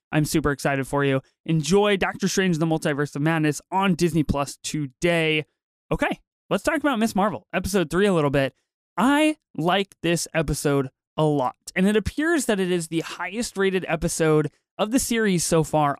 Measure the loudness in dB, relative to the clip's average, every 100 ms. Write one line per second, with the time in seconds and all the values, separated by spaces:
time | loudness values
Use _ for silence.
0 | _ 0 2 0 0 -2 -2 -2 -2 0
1 | 0 0 -4 _ -2 -2 2 2 4 2
2 | -2 -2 -2 0 2 2 0 0 -2 -2
3 | -4 -2 0 2 0 -2 -4 0 2 2
4 | 2 2 0 -2 -4 -8 -8 -6 -6 -4
5 | 0 0 0 -2 -4 _ _ _ _ -2
6 | -2 -4 _ _ _ -2 0 0 0 0
7 | 0 0 -2 -2 -6 -6 -2 0 0 2
8 | 2 2 2 0 -2 -6 _ _ _ 0
9 | 2 4 2 0 _ -4 0 0 -2 _
10 | -2 -2 -2 -2 -2 -2 0 0 -2 -8
11 | _ -2 0 0 -2 -6 -8 0 2 2
12 | -2 -2 0 0 0 0 0 -2 -2 -6
13 | -6 -8 -8 -6 -6 -2 0 0 -2 -4
14 | -2 0 2 2 0 -6 _ -6 0 0
15 | 0 0 2 2 2 0 2 0 0 0